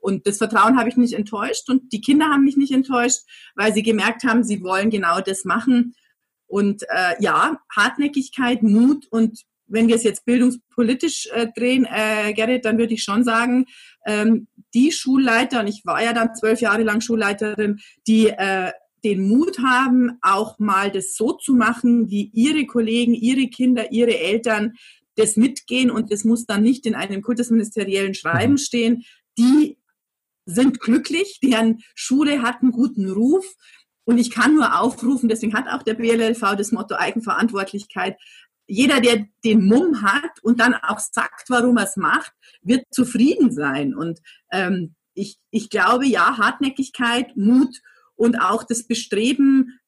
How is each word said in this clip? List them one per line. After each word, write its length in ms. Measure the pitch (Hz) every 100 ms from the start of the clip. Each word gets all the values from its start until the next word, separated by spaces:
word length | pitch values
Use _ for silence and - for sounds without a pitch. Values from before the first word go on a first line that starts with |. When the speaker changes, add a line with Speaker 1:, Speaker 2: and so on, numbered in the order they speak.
Speaker 1:
Und 260 | 196 190 208
das 120 | 202
Vertrauen 400 | 339 202 285 262
habe 100 | 226
ich 80 | 247
nicht 160 | 240
enttäuscht 560 | 202 202 208 247 - -
und 240 | 262 -
die 80 | 208
Kinder 300 | - 285 311
haben 140 | 285
mich 120 | 277 277
nicht 160 | 277
enttäuscht, 480 | 262 269 254 240 - _ - - -
weil 180 | 214
sie 80 | 208
gemerkt 420 | 220 214 202 233
haben, 180 | 254 233
sie 200 | 233 202
wollen 260 | 180 185 208
genau 320 | 214 175 175
das 240 | 190 190
machen. 500 | 185 190 247 247 240 - _ _ _ _ _
Und, 380 | 196 202 202
äh, 360 | - 156 185 170
ja, 380 | 196 156 247 320 _
Hartnäckigkeit, 920 | - 214 262 285 285 269 - 247 247
Mut 440 | 220 208 247 285 -
und 320 | 226 220 220 _ _ _
wenn 200 | 214 226
wir 80 | 226
es 60 |
jetzt 240 | 233 - -
bildungspolitisch, 1000 | 247 247 254 _ - 233 254 330 - -
äh, 140 | 190 233 226
drehen, 300 | 247 262 247
äh, 440 | 190 214 214 208
Gerrit, 320 | 214 226 254 226
dann 100 | 226
würde 160 | 226
ich 100 | 220
schon 220 | - 208
sagen, 400 | 240 226 240 247 262 - - _
ähm, 420 | - 214 214 220 - _ _
die 180 | 233 285
Schulleiter, 680 | - 254 269 262 226 - 247
und 60 | 202
ich 140 | 208 -
war 160 | 147
ja 80 | 233
dann 220 | 233 226
zwölf 260 | 226 220 233
Jahre 220 | 226 208
lang 180 | 226 208
Schulleiterin, 800 | 220 226 202 202 214 208 208 208 - _ -
die, 200 | 220 220
äh, 440 | 220 196 190 185 - _ _
den 240 | 214 190 190
Mut 340 | 240 349 370
haben, 580 | 254 247 262 254 240 -
auch 380 | 180 196 220 -
mal 320 | 214 190 202
das 240 | 190 190
so 180 | - 226
zu 220 | 370 -
machen, 560 | 247 220 240 247 240 208
wie 200 | 202 208
ihre 320 | 220 269 311 277
Kollegen, 480 | 240 220 233 240
ihre 340 | 233 226 269 254
Kinder, 420 | - 254 240 214
ihre 260 | 220 233 202
Eltern 560 | 165 220 233 214 214 - - _ _ -
das 200 | 220 214
mitgehen 540 | 254 - - 247 254
und 220 | 214 220
das 120 | 208
muss 200 | 226 233
dann 180 | - 202
nicht 220 | 220 262
in 100 | 226
einem 280 | 202 190 196
kultusministeriellen 880 | 202 233 240 226 208 220 196 196 196
Schreiben 420 | 196 160 170 233
Speaker 2:
Mhm. 40 | 277
Speaker 1:
stehen, 460 | - 240 233 240 - _ _ -
die 400 | 240 294 302 - _ _ _ _ _ _
sind 360 | - 175 262 247
glücklich, 580 | - 247 - 330 403 -
deren 360 | 262 220 226 226 -
Schule 480 | - - 262 294 285
hat 180 | 240 247
einen 120 | 254
guten 360 | 233 269 - 190
Ruf 360 | 190 240 370 381 - _ - _ _
und 140 | - 240
ich 120 | 240
kann 240 | 226 226
nur 240 | 302 233 -
aufrufen, 500 | 269 - 233 269 233
deswegen 240 | 220 226
hat 120 | 160 -
auch 140 | 127
der 120 | -
B 160 | 226 226
L 100 | 233
L 140 | 226
V 220 | 233 196 202
das 160 | 202
Motto 220 | 220 220
Eigenverantwortlichkeit. 1200 | - - 233 220 175 220 196 190 202 - - 185 196 _ - _ _ _
Jeder, 320 | 196 294 277
der 260 | 240 226 208 _
den 220 | 226 214 190
Mumm 360 | 233 349 254
hat 380 | 202 269 330 -
und 180 | - 240
dann 140 | 233
auch 260 | 240 165 208
sagt, 500 | - - - - -
warum 260 | 247 247 240
er's 200 | 196 -
macht, 360 | 160 254 - _ _ _
wird 220 | 175 254 -
zufrieden 580 | - 240 220 262 427 269
sein. 420 | 143 147 135 143
Und, 280 | - 165 165 _ _ _
ähm, 420 | 185 185 190 170 _ _
ich, 260 | - 202 - _
ich 180 | 220 220
glaube, 380 | 208 185 247 277
ja, 320 | 214 - 240
Hartnäckigkeit, 1000 | 214 - 269 269 262 - 240 240 247 -
Mut 460 | 202 254 302 - _ _ _
und 260 | - 233 -
auch 220 | 185 220
das 240 | - 233 -
Bestreben 920 | 226 - 202 233 269 277 269 254 -